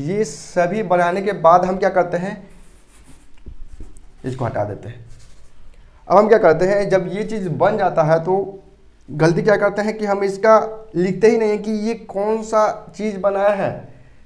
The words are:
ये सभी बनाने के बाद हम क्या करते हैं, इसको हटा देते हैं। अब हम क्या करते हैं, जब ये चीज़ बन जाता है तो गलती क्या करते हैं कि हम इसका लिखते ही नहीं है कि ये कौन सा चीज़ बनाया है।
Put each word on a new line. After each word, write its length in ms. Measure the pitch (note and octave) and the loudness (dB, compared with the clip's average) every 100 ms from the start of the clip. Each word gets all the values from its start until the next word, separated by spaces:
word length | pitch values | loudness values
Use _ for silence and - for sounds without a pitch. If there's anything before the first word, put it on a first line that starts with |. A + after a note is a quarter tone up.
ये 220 | C#3+ G3+ G#3+ | -6 -2 -4
सभी 580 | - - F3 F3 G#3+ F#3 | -6 -6 0 0 0 0
बनाने 360 | F3 F3 F#3 | 2 2 0
के 100 | G3 | -2
बाद 320 | F3+ E3 F3 F#3 | 2 6 6 4
हम 120 | F#3+ | 0
क्या 120 | G3 | 0
करते 260 | F#3 E3+ F3 | 0 0 -2
हैं, 180 | F#3+ G#3 - - - - - - - - - - - - - - - - - - B2+ | -6 -10 -16 -20 -20 -20 -20 -20 -20 -20 -20 -20 -16 -14 -14 -14 -16 -16 -20 -14 -10
इसको 200 | B2 A#2 | -6 -6
हटा 180 | G#2 G#2 | -4 -6
देते 240 | G2 - | -8 -14
हैं। 160 | - - - - - - - - - - - - | -18 -18 -20 -20 -20 -20 -18 -18 -20 -20 -20 2
अब 100 | F#3 | 4
हम 100 | G#3+ | 6
क्या 100 | G#3+ | 6
करते 260 | E3+ D#3 F#3 | 6 4 2
हैं, 220 | G3+ F#3+ | 0 2
जब 180 | F#3+ F3+ | 0 0
ये 140 | F#3 G#3+ | -6 -6
चीज़ 240 | G#3+ F#3 | -6 -4
बन 260 | C3 F3+ G#3+ | 0 0 2
जाता 260 | F#3 E3+ D#3 | 0 0 2
है 140 | D#3+ | 2
तो 420 | D#3+ F#3+ G3 - - _ - _ - | 2 -2 -2 -10 -20 _ -20 _ -12
गलती 320 | D3+ E3 E3 | 0 2 2
क्या 140 | G#3+ G3+ | 2 2
करते 240 | G#3 G3+ | 2 0
हैं 160 | G#3+ G#3+ | -4 -4
कि 80 | G#3 | -2
हम 180 | G3+ | -2
इसका 360 | G3 F#3+ A3 A3 - - - E3 | -2 0 4 6 4 -6 -8 -4
लिखते 320 | F#3 F#3 A3 | -2 2 4
ही 100 | A3+ | 4
नहीं 120 | A3 | 2
है 80 | G#3 | -2
कि 120 | G#3 | -4
ये 220 | G#3+ G#3 A3+ - | -4 -4 -6 -8
कौन 340 | G3 G#3 A3 | -6 -2 -2
सा 480 | A3 A3 G#3+ - - - | -2 0 2 -2 -12 -8
चीज़ 220 | G#3+ G3 | -6 -2
बनाया 340 | G3 G3 G3+ G3 | -2 2 2 2
है। 320 | D3+ - - - - - | -2 -6 -12 -20 -20 -20